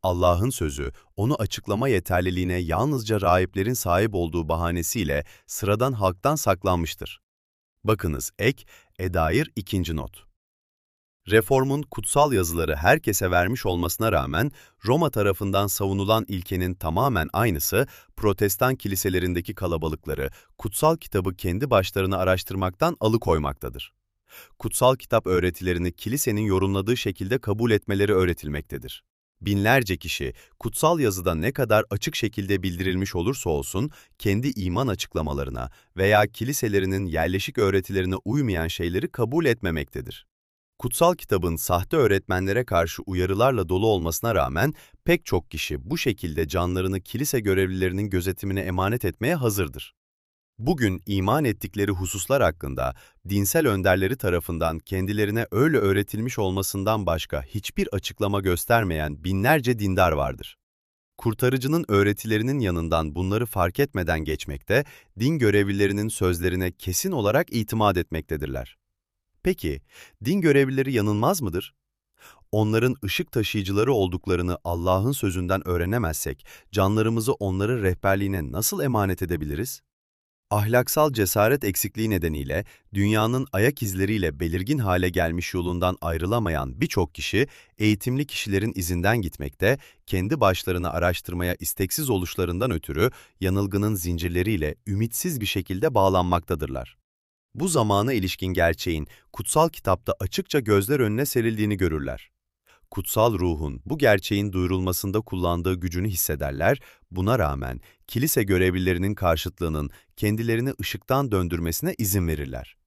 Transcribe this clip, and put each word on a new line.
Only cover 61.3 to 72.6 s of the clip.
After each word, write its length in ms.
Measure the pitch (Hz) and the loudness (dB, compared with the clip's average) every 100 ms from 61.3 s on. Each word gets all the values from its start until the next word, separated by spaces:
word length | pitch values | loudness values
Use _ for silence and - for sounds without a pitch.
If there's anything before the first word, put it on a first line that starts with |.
| 107 127 131 131 165 - | 0 0 0 0 -2 2
öğretilerinin 680 | 101 101 104 110 107 123 143 | 4 4 0 0 0 0 0
yanından 560 | 104 87 82 82 80 | 0 0 0 0 0
bunları 320 | 78 95 104 120 | -2 -2 -2 -2
fark 340 | 98 87 - | 0 -2 0
etmeden 400 | 143 98 87 80 | 0 0 -2 -2
geçmekte, 640 | 76 76 - 73 - 113 143 - _ - | -2 -6 -6 -12 0 0 0 -12 _ -2
din 180 | 123 160 | -2 2
görevlilerinin 720 | 110 101 101 101 101 101 107 | 4 4 2 2 2 2 -2
sözlerine 640 | - 92 87 87 90 92 | 0 0 2 0 0 -2
kesin 400 | - - 90 190 | -4 -6 -4 -2
olarak 420 | 160 101 123 139 | 0 2 2 0
itimat 420 | 120 107 113 104 87 | -4 -2 2 2 2
etmektedirler. 840 | 82 82 - 78 67 64 62 _ _ _ _ _ _ _ | -2 -6 -4 -6 -4 -8 -10 _ _ _ _ _ _ _
Peki, 380 | 185 - 80 69 _ - - _ | -2 -2 -4 -6 _ -20 -20 _
din 160 | 107 196 | -2 2
görevlileri 520 | 160 139 135 135 135 | 4 4 4 0 0
yanılmaz 500 | 123 104 104 123 185 | 2 2 2 2 0
mıdır? 320 | 110 82 - _ _ _ _ _ - - _ | -2 -4 -8 _ _ _ _ _ -20 -20 _
Onların 440 | 107 | 0